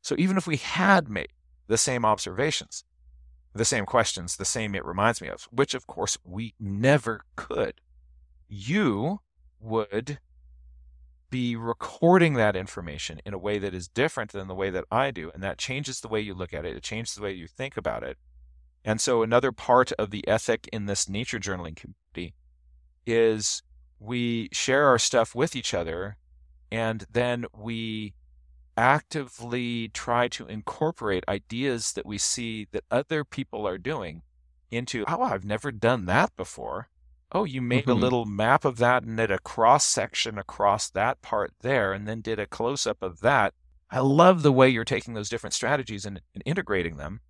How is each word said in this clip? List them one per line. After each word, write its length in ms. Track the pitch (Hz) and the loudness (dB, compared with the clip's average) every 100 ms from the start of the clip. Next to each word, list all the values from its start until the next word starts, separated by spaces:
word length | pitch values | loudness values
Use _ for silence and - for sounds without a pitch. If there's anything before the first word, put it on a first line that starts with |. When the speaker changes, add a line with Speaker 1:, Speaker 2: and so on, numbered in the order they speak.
Speaker 1:
So 120 | - 147 | -4 0
even 180 | 185 190 | 2 0
if 100 | 170 | 0
we 120 | 151 | -4
had 500 | - 165 190 190 143 | -2 0 6 4 4
made 240 | 98 - _ _ _ _ | -6 -8 _ _ _ _
the 120 | 110 | 0
same 260 | - 123 | 2 2
observations, 800 | 113 107 - 92 147 - - - _ _ - - - - _ | 2 2 0 -2 -2 -2 -6 -16 _ _ -20 -20 -20 -20 _
the 100 | 104 | -2
same 220 | 113 120 98 | 0 0 2
questions, 500 | 107 - - 87 - | 2 2 -2 -8 -6
the 80 | |
same 300 | 95 120 107 | -4 -2 -4
"it 100 | 98 | -4
reminds 380 | - 90 110 113 | -6 2 2 2
me 60 | 69 | -6
of," 200 | - - | -12 -8
which 240 | 120 139 | -2 0
of 120 | 127 - | -2 -8
course 320 | - 101 - | -6 -4 -4
we 320 | - 92 117 _ | -8 -10 -10 _
never 600 | 104 101 127 147 117 107 - - | -6 0 4 4 2 -6 -10 -14
could, 440 | - - 98 - _ - _ - _ _ _ | -6 -2 -2 -4 _ -20 _ -20 _ _ _
you 720 | 104 104 190 175 101 135 202 _ _ - _ | -12 -2 2 2 2 -2 -4 _ _ -20 _
would 600 | 110 113 104 101 123 143 _ _ - - - - - - - _ _ | -4 -2 0 -4 -4 -12 _ _ -20 -20 -20 -20 -20 -20 -20 _ _
be 260 | 127 123 117 | -2 -2 -2
recording 800 | 117 - - - 165 185 170 | -4 -6 -8 2 8 8 8
that 200 | 135 107 | 6 4
information 680 | 95 98 - 85 76 - 78 | 2 -6 -10 -10 -8 -10 -10
in 100 | - | -10
a 40 | 98 | -8
way 200 | 95 104 | -4 -2
that 160 | 98 | -4
is 140 | 92 85 | -6 -6
different 440 | - 147 - 107 | 0 0 0 -8
than 140 | 101 95 | -8 -8
the 80 | |
way 160 | 92 95 | -4 -2
that 140 | 90 - | -2 -2
I 200 | 113 139 | 0 0
do. 200 | 104 80 | -4 -12
And 100 | 78 | -8
that 160 | 95 - | -8 -6
changes 420 | - 127 143 127 | -6 -6 -8 -10
the 80 | 117 | -4
way 120 | 110 | -4
you 140 | 107 | -4
look 200 | 92 87 | -8 -8
at 100 | 80 82 | -6 -8
it. 100 | - | -8
It 60 | |
changes 320 | - 110 117 | -8 -8 -8
the 80 | - | -8
way 100 | 101 | -8
you 140 | 92 82 | -8 -14
think 300 | - 135 - | -10 -8 -6
about 240 | 78 55 | -6 -6
it. 160 | 62 - _ - - - _ _ | -8 -12 _ -20 -20 -20 _ _
And 160 | 110 110 | -2 -2
so 220 | - 120 | 2 2
another 300 | 110 120 131 | 6 4 4
part 400 | 113 - 123 123 | -2 4 6 6
of 180 | - 104 | 0 -2
the 160 | 101 - | -2 0
ethic 400 | 110 - 113 - | 0 2 -2 -2
in 140 | 113 101 | -6 -4
this 220 | 101 - | -2 -2
nature 300 | 98 120 117 | -4 -4 -6
journaling 380 | 98 92 85 80 | -4 -6 -8 -12
community 580 | - 95 _ - 87 - _ _ _ - _ _ - | -16 -20 _ -12 -12 -12 _ _ _ -20 _ _ 0
is 540 | 117 113 110 104 - _ - - _ | 4 4 4 -2 -4 _ -20 -20 _
we 500 | 104 123 120 117 110 | -6 -2 0 -2 -4
share 340 | - - 131 147 | -4 2 6 8
our 120 | 123 | 6
stuff 360 | - 123 113 | 6 2 2
with 220 | 117 160 131 | 0 -2 -2
each 160 | - | -4
other, 460 | 92 82 85 98 104 _ - - - _ | -2 -2 -6 -8 -10 _ -20 -20 -20 _
and 360 | 113 113 113 98 | -2 -2 -2 -4
then 360 | 120 120 123 120 107 | 0 0 0 -4 -10
we 580 | 107 113 113 110 107 - _ _ _ - - - | -8 -6 -4 -6 -8 -12 _ _ _ -20 -10 2
actively 1120 | 123 147 - 156 127 - 120 123 120 117 113 | 4 4 0 -8 -8 -12 -6 -4 -4 -4 -6
try 400 | - - 120 120 | -8 0 2 2
to 180 | - 120 | -2 -10
incorporate 800 | 107 - - 156 170 110 92 - | -10 -10 -4 -4 -2 -2 -2 -2
ideas 680 | 98 _ 117 139 120 - | -6 _ -4 -2 -2 -4
that 120 | - - | -6 -8
we 120 | 104 | -4
see 500 | - - 117 110 104 | -2 -2 -6 -8 -6
that 140 | 104 - | -8 -2
other 340 | 120 143 160 | -2 0 -4
people 420 | 143 - - 110 104 | -4 -8 -8 -4 -4
are 120 | 92 | -4
doing 440 | 87 151 90 82 - _ _ _ _ | -6 -6 -8 -12 -20 _ _ _ _
into, 340 | 117 123 120 104 | -8 -4 -4 -2
"Oh, 140 | 170 | -2
I've 220 | 254 110 | 0 -2
never 280 | 98 107 147 | -2 -4 -4
done 320 | 113 113 123 | 0 2 2
that 320 | 90 104 196 - | 2 2 2 -2
before. 540 | 92 - 58 82 - _ _ _ _ | -12 -10 -8 -8 -10 _ _ _ _
Oh, 120 | 185 | -4
you 180 | 202 131 | -4 -4
made 260 | 123 123 127 | 0 0 2
a 60 | |
Speaker 2:
Mm-hmm. 60 | 117 | 2
Speaker 1:
little 240 | 127 123 110 | 4 2 0
map 380 | 101 110 139 | 0 2 4
of 120 | 143 117 | 2 2
that 260 | 120 123 | 2 2
and 140 | 113 110 | 0 -2
did 140 | 110 | 0
a 80 | 95 | 0
cross 460 | - - 113 139 | -4 4 6 6
section 540 | - - 101 - 120 104 | 4 0 -2 -2 -4 -6
across 520 | 98 - 101 104 - | -12 2 4 4 0
that 300 | 95 110 135 | 0 0 -2
part 300 | - 107 101 _ | -4 -2 -2 _
there 320 | 123 135 98 | 0 0 0
and 140 | 98 104 | -2 -6
then 140 | 113 | -6
did 180 | 110 107 | -4 -4
a 80 | 101 | -4
close 400 | - 117 135 113 | -4 -2 -2 -2
up 160 | 104 | -4
of 180 | 95 82 | -6 -2
that. 340 | 123 139 98 _ _ _ _ | 2 4 2 _ _ _ _
I 100 | 131 | 0
love 420 | 135 143 180 180 | 4 8 8 8
the 100 | 147 | 4
way 160 | 127 131 | 8 6
you're 160 | 120 | 6
taking 300 | 101 117 - | -2 -4 -4
those 140 | 113 104 | -8 -6
different 260 | 117 - | -6 -4
strategies 500 | - - 143 113 104 | -2 0 0 -2 -8
and, 160 | 101 95 _ | -8 -12 _
and 80 | - - | -10 -4
integrating 520 | 180 - 98 85 76 | -4 0 0 0 -6
them." 220 | 71 104 | -10 -12